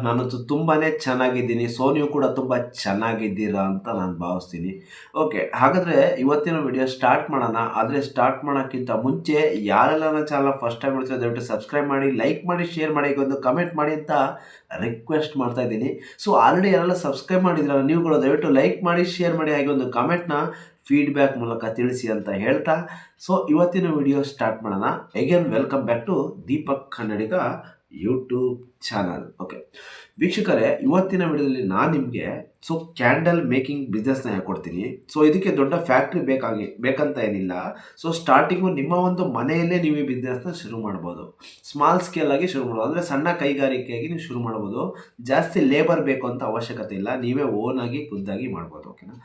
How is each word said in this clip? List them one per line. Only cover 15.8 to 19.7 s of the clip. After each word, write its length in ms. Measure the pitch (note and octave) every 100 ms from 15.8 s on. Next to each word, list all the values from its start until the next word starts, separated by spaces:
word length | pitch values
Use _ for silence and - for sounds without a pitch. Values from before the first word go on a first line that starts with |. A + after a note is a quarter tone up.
| C3 - - -
So 60 | G#3
already 420 | A#2+ A#2 E3 G3
ಯಾರೆಲ್ಲ 200 | F#3+ F3
ಸಬ್ಸ್ಕ್ರೈಬ್ 500 | F3+ C#3+ - - F#3
ಮಾಡಿದ್ರಲ್ಲ 380 | F#3 D#3+ C#3+ C#3
ನೀವು 200 | C3+ E3
ಕೂಡ 140 | E3+ D3
ದಯವಿಟ್ಟು 340 | C3 D3+ D#3+
ಲೈಕ್ 340 | C3+ E3 -
ಮಾಡಿ, 220 | F3 F3 F3
ಶೇರ್ 320 | F3 F3 E3
ಮಾಡಿ, 140 | D#3
ಹಾಗೆ 160 | D3
ಒಂದು 240 | C#3